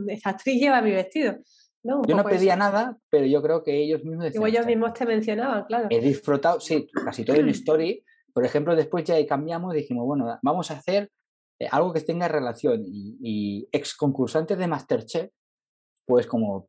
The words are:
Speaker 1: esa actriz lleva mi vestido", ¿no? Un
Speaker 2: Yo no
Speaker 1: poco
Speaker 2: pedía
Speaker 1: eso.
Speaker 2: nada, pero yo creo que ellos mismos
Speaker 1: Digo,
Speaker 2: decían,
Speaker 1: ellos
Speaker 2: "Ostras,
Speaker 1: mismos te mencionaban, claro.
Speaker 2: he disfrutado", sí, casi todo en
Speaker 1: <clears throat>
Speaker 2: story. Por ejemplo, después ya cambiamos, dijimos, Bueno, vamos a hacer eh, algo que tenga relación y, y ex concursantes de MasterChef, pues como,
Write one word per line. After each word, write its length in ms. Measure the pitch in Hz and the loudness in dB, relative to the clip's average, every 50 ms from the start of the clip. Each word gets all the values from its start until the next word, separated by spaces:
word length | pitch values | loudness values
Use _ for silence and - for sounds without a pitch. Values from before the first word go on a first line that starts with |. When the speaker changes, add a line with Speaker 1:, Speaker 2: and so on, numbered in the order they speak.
| 202 202 180 | -6 -6 -8
Speaker 1:
esa 180 | 214 - 202 | -4 -4 -4
actriz 300 | 190 - - 269 269 240 | -4 -2 -2 0 2 2
lleva 220 | 277 285 269 247 220 | 4 4 4 4 4
mi 100 | 214 196 | 2 2
vestido", 440 | 185 185 185 - 311 294 220 - - - _ _ _ _ _ _ _ - | 0 -2 -2 -2 -2 -2 -2 -2 -4 -10 _ _ _ _ _ _ _ -6
¿no? 140 | 226 269 | -4 -2
Un 60 | 285 247 | 0 2
Speaker 2:
Yo 120 | 214 - | 2 2
no 80 | 190 202 | 2 4
Speaker 1:
poco 60 | 208 | 2
Speaker 2:
pedía 260 | 196 180 190 196 180 | 2 4 4 4 4
Speaker 1:
eso. 40 | 185 | 4
Speaker 2:
nada, 380 | 202 202 196 208 233 262 226 - _ _ | 2 2 2 0 0 -2 -6 -12 _ _
pero 160 | - 147 139 | 2 4 4
yo 160 | 135 139 147 143 | 4 4 2 2
creo 200 | 151 160 165 156 | 2 0 0 0
que 120 | 156 143 147 147 | 0 0 0 2
ellos 220 | 151 160 151 156 | 2 0 -2 -2
mismos 200 | 160 160 165 180 156 - | -6 -6 -4 -4 -4 -2
Speaker 1:
Digo, 120 | 214 214 | 0 0
Speaker 2:
decían, 40 | 220 | 2
Speaker 1:
ellos 120 | 220 233 | 2 2
Speaker 2:
"Ostras, 60 | 233 240 233 | 2 2 2
Speaker 1:
mismos 160 | 220 226 226 226 | 2 0 0 -2
te 120 | - 262 | -2 -2
mencionaban, 580 | 233 226 220 214 220 208 214 240 277 233 208 - | 0 0 0 0 -2 -2 -2 -2 -2 -2 -4 -4
claro. 240 | - 220 240 233 202 | -2 -2 -2 0 0
Speaker 2:
he 120 | 233 233 | 2 2
disfrutado", 600 | 123 143 135 139 - - 143 139 143 170 175 160 | 4 2 2 2 0 0 0 2 2 2 2 0
sí, 280 | - - 160 147 - - - - - | 0 -2 -2 -2 -2 -4 -6 -6 -6
casi 200 | 107 - - 110 | -4 -6 -4 -2
todo 140 | - 135 151 | 2 4 4
en 80 | 147 123 | 4 4
Speaker 1:
<clears throat> 20 | |
Speaker 2:
story. 540 | - - - - 156 156 160 170 - - - _ _ _ _ _ _ | 2 0 0 2 2 2 2 0 -4 -6 -10 _ _ _ _ _ _
Por 120 | 165 143 | -2 0
ejemplo, 320 | 127 - 147 147 165 170 | 0 0 0 2 2 2
después 280 | 160 147 151 - 175 160 | 2 2 0 -2 -2 0
ya 200 | - 170 156 147 | 2 2 2 2
cambiamos, 480 | - 147 135 147 160 170 170 180 185 170 | 2 0 -2 -2 -4 -6 -6 -6 -4 -4
dijimos, 320 | 151 143 - 123 120 120 | -4 -4 -4 -4 -4 -2
Bueno, 320 | 131 147 139 120 117 117 - - | -2 -2 -2 -2 -4 -4 -2 0
vamos 280 | 135 156 180 170 - | 0 0 0 -2 -4
a 40 | 156 | -8
hacer 360 | 143 - - 185 202 202 202 _ _ _ _ _ _ _ _ _ _ | -8 -4 0 0 0 0 -4 _ _ _ _ _ _ _ _ _ _
eh, 80 | - - | -6 -2
algo 220 | - 139 170 185 165 | 0 0 0 0 0
que 80 | 160 | -2
tenga 260 | - - 165 170 175 170 | -4 -2 -2 -2 -2 -2
relación 540 | 156 151 131 120 113 - - 147 120 110 107 | 0 -2 -2 -4 -4 -2 0 0 0 0 -2
y, 320 | 92 101 104 98 104 117 - | -8 -10 -12 -12 -14 -14 -10
y 480 | 127 117 107 104 101 101 101 101 117 - | -8 -4 -4 -2 -2 -4 -4 -6 -6 -6
ex 240 | - 143 - - - | -6 -6 -6 -6 -6
concursantes 640 | - 151 143 131 - 127 113 - 160 160 165 202 175 | -2 -2 -2 0 0 -2 -2 -2 -2 -2 -2 -2 -2
de 80 | 185 | -2
MasterChef, 640 | 170 156 143 - - 143 113 117 - - 165 185 202 _ _ _ _ _ _ _ _ _ _ _ _ _ _ _ | -2 -4 -6 -2 -2 -2 -2 -2 -4 -6 -6 -6 -8 _ _ _ _ _ _ _ _ _ _ _ _ _ _ _
pues 200 | - 123 123 113 | 2 2 2 2
como, 400 | 117 - 117 110 104 98 98 - | 2 -2 -2 -2 -2 -4 -6 -10